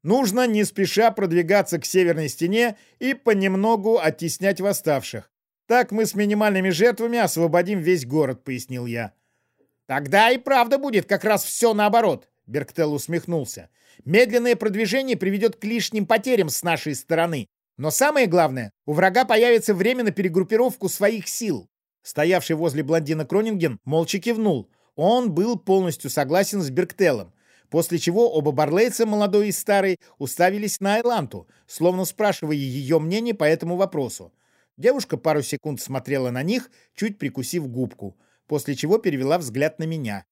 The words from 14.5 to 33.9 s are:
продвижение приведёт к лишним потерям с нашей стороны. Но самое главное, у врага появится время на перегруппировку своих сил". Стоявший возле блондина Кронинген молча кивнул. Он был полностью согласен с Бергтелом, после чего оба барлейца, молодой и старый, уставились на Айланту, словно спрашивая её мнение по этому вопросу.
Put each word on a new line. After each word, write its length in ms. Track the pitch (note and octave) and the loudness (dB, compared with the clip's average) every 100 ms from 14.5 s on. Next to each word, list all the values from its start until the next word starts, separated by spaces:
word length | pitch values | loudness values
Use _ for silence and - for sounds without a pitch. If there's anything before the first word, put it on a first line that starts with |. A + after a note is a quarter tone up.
| A#3 | 0
продвижение 600 | G#3+ G3 G3+ B3+ C4+ A3+ | 0 -2 0 0 -2 -2
приведёт 400 | F#3 G3 A3 - | -2 0 0 -2
к 80 | |
лишним 420 | G#3 A#3 - G#3+ G3 | -4 -4 -2 -4 0
потерям 420 | A3+ B3+ A#3+ D#3+ | 0 2 2 2
с 140 | - | -2
нашей 320 | F3 D3+ D#3 | -4 -4 -4
стороны. 540 | C3+ - D#3+ E3+ D3+ G2+ _ _ - | -8 -2 0 0 -2 -8 _ _ -8
Но 140 | D3 | -4
самое 360 | - C#4 D4+ A3+ | 0 2 2 2
главное, 440 | F3 D#3 C3 G#2 _ - | 4 2 0 -10 _ -4
у 60 | |
врага 320 | D3+ F#3+ G#3 | 2 4 4
появится 500 | B3+ A3 A#3+ A#3 - | 2 4 4 4 2
время 300 | F#3 G3 B3+ | 2 2 0
на 60 | A3 | -2
перегруппировку 800 | F#3 F#3 E3 F#3 A3 B3+ - F#3 | -2 0 0 2 2 2 0 -6
своих 400 | - G3+ A3+ - | 0 0 0 -8
сил". 400 | - A3 B2 - _ _ _ | -6 -4 -6 -8 _ _ _
Стоявший 540 | - - D#3+ F#3 - D#3+ | -10 -2 2 2 0 -2
возле 260 | E3 C#3 | -2 -2
блондина 420 | C#3+ E3 D3 D#3 | 0 -2 0 -4
Кронинген 560 | D3 F#3 A3 G#3 E3 A2+ | -2 -2 -2 -2 -2 -4
молча 340 | - D#3+ D#3+ F#3+ | -2 -2 0 -2
кивнул. 520 | A#3 A3+ G#3+ C#3 - _ _ | -2 0 0 0 -4 _ _
Он 380 | - F3 B3 A#3+ | -2 2 2 2
был 260 | D#3 G#3+ A3+ | 0 0 -2
полностью 520 | - F#3+ F#3 - C3 | 2 2 2 -4 -6
согласен 500 | - C3+ F3 G3 G3+ | -4 0 0 0 -2
с 100 | D3 | -2
Бергтелом, 600 | C3 F3+ - F3+ A#2+ F2 _ _ _ _ | -2 -4 0 0 2 -6 _ _ _ _
после 280 | D#3+ D#3 E3+ | -2 -2 -2
чего 320 | - F#3 A#3 | 0 2 2
оба 220 | D#3 D3 | 2 0
барлейца, 540 | C3+ D3+ F3 A#3 - A3+ | 0 0 2 0 0 -2
молодой 420 | G#3 G3+ G3+ G#3 | 0 2 2 0
и 40 | |
старый, 460 | - - G3+ F#3+ F3+ _ _ | -4 0 2 2 -4 _ _
уставились 640 | C3+ - F3+ G#3 G#3 - | -10 2 2 2 -6 -4
на 160 | G3 G#3+ | -2 0
Айланту, 520 | A#3+ A3+ C3+ F#2+ - _ _ | 0 -2 -4 -10 -18 _ _
словно 380 | - E3+ F#3 | 0 0 0
спрашивая 520 | F3 - G#3+ - D3+ D3+ | -4 0 0 0 -4 -4
её 440 | C3+ B2+ C3 D#3+ | -4 -6 0 0
мнение 340 | D#3 G3+ A#3 | 2 -2 -2
по 100 | G#3 | -2
этому 320 | D3+ E3 E3+ F3+ | 0 0 -2 -2
вопросу. 560 | F#3+ | -2